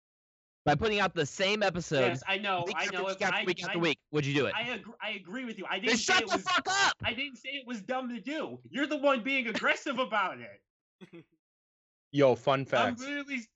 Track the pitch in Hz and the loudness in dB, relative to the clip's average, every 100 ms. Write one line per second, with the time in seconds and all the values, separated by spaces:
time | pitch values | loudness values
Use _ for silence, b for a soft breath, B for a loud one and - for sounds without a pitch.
0 | _ _ _ _ _ _ 151 147 220 208 | _ _ _ _ _ _ 0 2 2 2
1 | 190 170 143 - 190 214 196 175 - 143 | 2 2 -2 0 0 2 2 0 0 2
2 | 123 131 - 196 208 180 170 160 190 185 | 2 2 -2 -2 0 -2 -2 -2 -2 -2
3 | 190 190 196 190 214 180 175 175 170 135 | -2 0 0 0 -2 -2 -2 0 2 0
4 | _ 147 139 143 113 214 240 240 214 - | _ -2 2 2 2 0 -4 -8 -10 -10
5 | 208 208 170 240 247 208 147 190 190 233 | -8 -8 -8 -10 -8 -8 -6 -2 0 0
6 | - 370 440 370 359 359 370 392 381 - | 2 2 2 -2 2 0 2 2 2 2
7 | 226 240 285 247 262 277 240 233 185 254 | -4 -4 -6 -10 -10 -10 -8 -8 -4 -4
8 | 254 240 208 311 165 123 120 226 285 302 | -4 -8 -6 -6 -6 -10 -8 -4 -2 2
9 | 277 262 208 269 233 214 240 - 311 254 | 2 2 2 0 0 0 0 0 -2 -2
10 | 233 214 190 127 113 101 _ _ _ - | 0 0 -2 -4 -14 -18 _ _ _ -20
11 | 180 170 - _ _ _ _ _ _ _ | -20 -20 -20 _ _ _ _ _ _ _
12 | _ 143 135 117 - 135 131 123 113 233 | _ 4 6 6 4 2 2 2 2 0
13 | 269 285 277 262 214 | -6 -6 -6 -8 -10